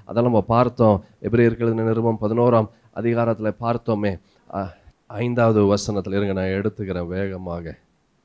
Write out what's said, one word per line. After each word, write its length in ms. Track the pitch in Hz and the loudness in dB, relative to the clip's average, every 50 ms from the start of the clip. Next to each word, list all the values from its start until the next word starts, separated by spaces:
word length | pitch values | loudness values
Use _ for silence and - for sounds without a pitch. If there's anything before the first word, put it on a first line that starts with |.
| - | -14
அதெல்லாம் 280 | - 92 117 120 123 | -6 -2 0 0 2
நம்ம 100 | 117 104 | 2 2
பார்த்தோம். 640 | 95 - 113 120 123 120 120 - 117 107 101 92 - - _ _ | 2 2 2 2 2 2 2 4 4 4 4 4 0 -8 _ _
எபிரேயர்கள் 380 | - 104 113 117 117 113 110 117 | -6 0 2 4 4 4 2 2
எழுதின 220 | 117 117 110 113 | -2 -2 0 0
நிருபம் 360 | 110 113 113 113 113 117 113 104 | 0 0 0 0 0 -2 -2 -2
பதினோராம் 480 | 110 104 113 120 120 123 120 113 107 - _ _ _ _ - | -2 -2 0 2 2 4 4 4 2 0 _ _ _ _ -10
அதிகாரத்துல 600 | 101 110 117 117 117 120 117 110 98 107 107 101 - | -4 -2 -2 0 0 0 0 -2 -2 -4 -6 -6 -4
பார்த்தோமே. 580 | 120 117 120 113 - - 110 101 104 101 92 85 _ _ _ _ _ _ - | -4 -4 -4 -4 -2 -4 -2 -2 -2 -4 -4 -6 _ _ _ _ _ _ -8
அ, 180 | 98 95 92 - _ _ - _ _ _ | -8 -8 -8 -12 _ _ -20 _ _ _
ஐந்தாவது 680 | _ 113 - 120 120 120 123 117 113 110 107 104 98 101 | _ -8 -6 -4 -2 0 2 2 4 4 4 4 4 4
வசனத்துல 500 | 101 - - 104 98 90 98 95 101 104 | 2 0 -4 -4 -6 -4 -4 -2 -2 -2
இருங்க, 100 | 98 95 | -2 -2
நான் 280 | 95 92 95 95 98 | -2 -2 -2 -2 -2
எடுத்துக்கிறேன் 460 | 98 107 98 - 104 95 90 90 87 85 | -2 -4 -4 -6 -8 -6 -6 -6 -6 -6
வேகமாக. 720 | 90 95 98 98 95 92 92 90 85 87 85 80 - _ _ _ _ _ _ _ _ _ | -6 -6 -6 -6 -8 -10 -10 -10 -10 -8 -10 -12 -14 _ _ _ _ _ _ _ _ _